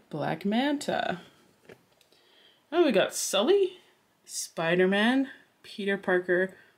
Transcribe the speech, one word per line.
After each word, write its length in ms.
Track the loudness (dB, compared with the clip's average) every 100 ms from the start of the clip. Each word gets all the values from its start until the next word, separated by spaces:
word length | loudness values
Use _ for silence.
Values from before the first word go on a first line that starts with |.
| _
Black 340 | -6 -4 -4
Manta. 760 | -2 0 0 -2 -2 -4 -4 -6 -10 _ _ _ -20 -20 _ _ _ _ _ _ _ _ _
Oh, 140 | 2
we 80 | 4
got 220 | 4 2
Sully, 640 | -2 -2 0 4 4 2 -4 _ _ _ _ -16
Spider-Man, 1000 | -12 -10 -4 0 2 2 4 2 2 -2 -8 _ _
Peter 340 | -20 -8 -4 -4
Parker, 580 | 0 0 2 0 0 -6 -20